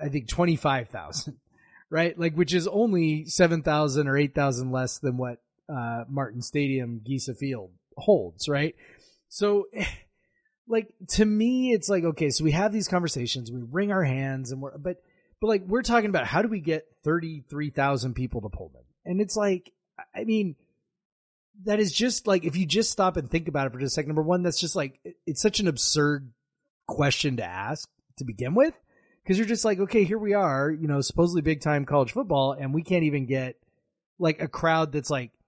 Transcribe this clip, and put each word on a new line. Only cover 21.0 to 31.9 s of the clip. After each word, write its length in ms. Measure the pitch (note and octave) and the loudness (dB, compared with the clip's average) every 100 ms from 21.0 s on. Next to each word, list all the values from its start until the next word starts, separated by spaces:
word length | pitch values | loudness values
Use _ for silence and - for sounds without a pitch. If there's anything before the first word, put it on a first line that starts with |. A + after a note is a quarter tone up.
| _ _ _ _ _ G#3 | _ _ _ _ _ -8
that 160 | G3 G#3 | 0 2
is 100 | G3+ | 2
just, 340 | - A#3+ - G#3 | 2 0 0 2
like, 180 | F#3 | 2
if 120 | E3 E3 | 2 -2
you 100 | E3 | 0
just 240 | G3+ A3 | 0 0
stop 260 | - F#3 E3 | 2 2 0
and 120 | C3 | -2
think 180 | E3 D#3 | -2 -2
about 180 | C#3 C3+ | -2 -2
it 60 | |
for 60 | B2+ | -2
just 120 | C3+ | -4
a 20 | |
second, 160 | - C#3+ | -2 -2
number 120 | D#3 | 0
one, 200 | D#3 F3+ | 2 2
that's 180 | F3 - | 2 0
just, 160 | E3 F#3 | -2 -2
like, 240 | C#3 - | -4 -8
it, 120 | - - - | -20 -12 -8
it's 140 | D3 | 0
such 160 | G#3+ - | 0 2
an 60 | F#3 | 0
absurd 640 | C3 - D3+ D3 D3 B2+ _ _ _ _ _ - | 0 0 2 2 2 -4 _ _ _ _ _ -8
question 520 | - C#3+ - D3 A#2+ | 0 2 2 0 -2
to 60 | |
ask 440 | F2+ F#2 G#2+ D3 - _ _ - | -4 -6 -6 -8 -12 _ _ -12
to 60 | |
begin 300 | B2+ G#2 B2 | -10 -6 0
with, 200 | G3+ D#4+ - _ _ _ _ - | 4 4 2 _ _ _ _ -2
'cause 120 | F#3+ | 0
you're 80 | G#3+ | 2
just 180 | A3+ | 0
like, 140 | A3 F#3+ | 0 0
"Okay, 240 | G3 A3+ | 2 2
here 140 | F3+ G#3+ | 2 2
we 160 | G#3 | 0
are, 360 | G3+ F3 C3+ C#3+ | 2 2 2 0
you 160 | D#3 D#3 | -2 0
know, 120 | C#3 | 0
supposedly 400 | C3 - F3 F3 | 0 2 2 2
big 180 | D3+ D3+ | 0 0
time 220 | D3+ D3 | 0 0
college 260 | C3+ | 2